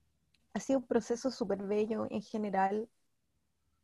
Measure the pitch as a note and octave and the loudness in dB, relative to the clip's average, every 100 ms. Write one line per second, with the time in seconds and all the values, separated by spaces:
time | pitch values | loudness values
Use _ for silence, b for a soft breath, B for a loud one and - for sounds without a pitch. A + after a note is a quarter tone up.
0 | _ _ _ _ _ G#3 - C4+ B3 A#3+ | _ _ _ _ _ -6 0 0 2 0
1 | - A#3+ C4 - G3+ G3 G3 G#3 A3 G#3+ | 0 -2 -2 -2 -2 -2 0 0 0 0
2 | G#3+ G#3+ - A3 G#3 F#3+ F#3+ G#3+ A#3 _ | -2 -4 -4 -4 0 2 2 2 -4 _
3 | _ _ _ _ _ _ _ _ | _ _ _ _ _ _ _ _